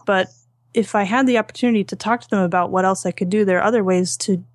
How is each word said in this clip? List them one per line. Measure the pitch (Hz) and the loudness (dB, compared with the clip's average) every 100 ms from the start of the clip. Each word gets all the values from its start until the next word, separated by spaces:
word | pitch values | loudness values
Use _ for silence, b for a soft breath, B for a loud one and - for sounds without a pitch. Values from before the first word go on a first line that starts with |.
| - | -2
But | 190 185 - _ _ _ | 0 -2 -8 _ _ _
if | - 202 208 | -4 0 -2
I | |
had | 190 240 262 | 0 2 2
the | 240 | 2
opportunity | 214 - 247 220 | -2 -2 0 0
to | 196 196 | -2 -6
talk | 214 233 | -4 -4
to | - | -2
them | 208 | 0
about | 180 180 175 | 2 0 0
what | 185 190 | 0 0
else | 190 185 | 0 -4
I | |
could | - 180 | -4 -2
do, | 214 | 0
there | 202 180 | 2 2
are | |
other | 202 233 | 2 2
ways | 185 185 180 - | 2 0 0 -4
to, | - 180 - | -4 -4 -6